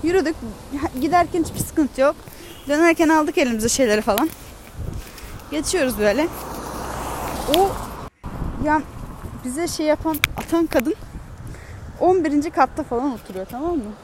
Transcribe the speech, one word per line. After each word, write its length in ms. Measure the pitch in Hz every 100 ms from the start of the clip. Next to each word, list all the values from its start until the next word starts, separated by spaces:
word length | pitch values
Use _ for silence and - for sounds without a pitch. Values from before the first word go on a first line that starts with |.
Yürüdük. 320 | 311 370 302 320 226 208 - 285 - 254
Giderken 420 | 294 349 349 370
hiçbir 160 | 320 -
sıkıntı 420 | - - 285 -
yok. 140 | 269 330 - - - - -
Dönerken 420 | 285 339 330 320
aldık 280 | 320 311 359
elimize 320 | 269 233 220
şeyleri 320 | - 254 214
falan. 280 | 220 - 320 - - - - - - - - - - - -
Geçiyoruz 480 | 294 294 370 269 214
böyle. 280 | 208 208 330 - - - - - - - - - - - - 302
O 120 | 392 - - - - _ - - - - 302
ya 160 | 302 302 - - - - - 254
bize 220 | 254 339
şey 180 | - 311
yapan, 320 | 302 320 302 - -
atan 280 | - 330 320
kadın 300 | 311 233 415 - - - - - - - - - -
on 260 | 330 370 311
birinci 240 | 294 302
katta 340 | 330 - -
falan 300 | 302 240 277
oturuyor, 320 | 233 - 185 190
tamam 260 | 240 320 349
mı? 160 | 208 208